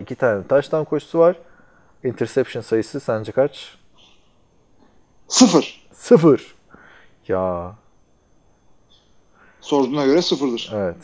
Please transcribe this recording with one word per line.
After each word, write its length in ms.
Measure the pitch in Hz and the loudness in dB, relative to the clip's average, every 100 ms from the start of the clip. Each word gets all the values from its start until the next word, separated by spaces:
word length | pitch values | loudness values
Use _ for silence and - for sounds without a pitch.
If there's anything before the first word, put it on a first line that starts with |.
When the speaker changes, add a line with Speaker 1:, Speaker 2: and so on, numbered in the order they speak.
Speaker 1:
İki 140 | 101 | -12
tane 320 | 123 127 104 90 | -2 -2 -2 0
touchdown 380 | 135 - 160 | -2 0 -4
koşusu 340 | 147 151 - 165 | -2 -6 -4 2
var. 180 | 165 180 - _ _ _ _ _ | 2 2 -12 _ _ _ _ _
Interception 580 | 131 117 117 - 123 123 | -8 -6 -4 -2 -2 -6
sayısı 380 | 110 113 107 139 | -2 -2 -2 -8
sence 320 | - 110 107 | -6 -6 -4
kaç? 460 | 117 143 - - - _ _ _ _ _ _ _ _ _ _ _ _ _ _ _ | -2 -2 -4 -20 -20 _ _ _ _ _ _ _ _ _ _ _ _ _ _ _
Speaker 2:
Sıfır. 580 | - 247 170 - - _ | 4 4 4 -2 -12 _
Speaker 1:
Sıfır. 600 | - - 233 160 127 - _ _ - - - - _ - | -18 4 6 6 4 0 _ _ -20 -20 -20 -20 _ -6
Ya. 460 | 92 92 87 90 107 _ _ _ _ _ _ _ _ _ _ _ _ _ _ _ _ _ _ | -4 -2 -6 -10 -18 _ _ _ _ _ _ _ _ _ _ _ _ _ _ _ _ _ _
Speaker 2:
Sorduğuna 460 | - 143 127 147 135 | -4 -2 0 0 2
göre 160 | 156 | 2
sıfırdır. 500 | 180 147 139 117 - | 2 -2 -2 -4 -8
Speaker 1:
Evet. 220 | 107 95 85 | -6 -6 -8